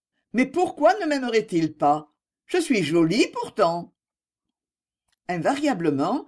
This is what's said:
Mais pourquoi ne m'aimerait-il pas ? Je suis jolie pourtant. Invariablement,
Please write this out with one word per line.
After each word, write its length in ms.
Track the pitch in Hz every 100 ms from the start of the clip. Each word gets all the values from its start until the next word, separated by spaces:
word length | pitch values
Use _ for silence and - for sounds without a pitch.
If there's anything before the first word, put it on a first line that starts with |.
| _ _ _
Mais 140 | 226 262
pourquoi 480 | 339 370 - 311 415
ne 40 | 320
m'aimerait-il 680 | 277 247 226 220 170 156 -
pas ? 340 | 147 151 - _ _ _ -
Je 120 | 359
suis 260 | - 220
jolie 440 | 151 170 160 226 -
pourtant. 600 | 480 466 - 170 170 - _ _ _ _ _ _ _ _ _ _ _ _ _ -
Invariablement, 1000 | 175 180 277 294 190 160 135 165 285